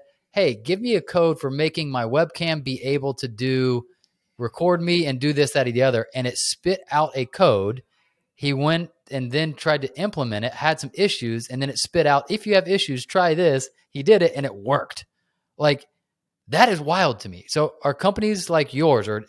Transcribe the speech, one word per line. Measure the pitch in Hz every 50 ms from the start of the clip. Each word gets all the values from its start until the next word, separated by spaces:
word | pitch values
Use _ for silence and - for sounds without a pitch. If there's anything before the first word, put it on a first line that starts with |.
| - _ _ _ _ _ -
"Hey, | 202 196 147 117
give | 104 107 139 180 190
me | 233 247 226
a | 180
code | - - - 180 170 165 156 139
for | - 135
making | 135 143 156 160 156 170 156 143
my | 131 123 117
webcam | 113 127 151 170 160 - - 170 165 160 151 131
be | 131 131 120 -
able | 135 143 143 131 139 135
to | - - 123
do, | 110 107 127 131 131 131 127 127 123 120 120 - _ _ _ _ _ _ _ _ _ -
record | 117 113 - - 170 180 180 170 170
me | 175 175 175 170
and | 143 131 127
do | 127 147 147
this, | 143 147 - -
that, | 147 131
and | 123 117
the | 120 131
other." | 135 120 113 113 - -
And | 131 123
it | 123 120 -
spit | - - - - - 170 190 185 - -
out | 139 147 156 151 -
a | 135 127
code. | - - - 190 160 113 98 98 101 117 127 - _ _ _ _ _ _ _ _ _ _
He | _ 143 143 139
went | 135 143 151 165 165 175 160 _ _ _ -
and | 139 135 127 120
then | 123 147 160 156 143
tried | - - 160 151 147 135
to | 131 - -
implement | 185 208 - 156 135 117 107 104 110
it, | 123 -
had | - 143 156 160 156
some | - 131 -
issues, | 165 196 202 196 - 120 117 113 117 117 -
and | 127 131
then | 139 139
it | 123 -
spit | - - - 175 156
out, | 147 143 139 135 -
"If | 196 214 -
you | 208 202
have | 190 175
issues, | 170 196 196 - - 135 123 -
try | - - 190 180 170 156
this." | 165 180 160 139 131 - - _ _ _ _
He | - 143 135
did | 175 220 196 175
it, | 165 -
and | 139 139
it | 131 98
worked. | 101 98 117 139 - - - - - - _ _ _ _ _ _ _ _ _ _ -
Like, | 143 151 143 - - _ _ _ _ _ _ _ _ _ _ _ _ -
that | 117 170 240 240
is | 196 156
wild | 147 147 170 190 185 147 117 101
to | - 98
me. | 90 87 - -
So | - 151 151 151 - - -
are | 143 139
companies | - - 190 196 214 214 214 214 190 175 -
like | 170 160 147 123 127
yours | 135 160 160 139 113 98
or | 107 107 107 110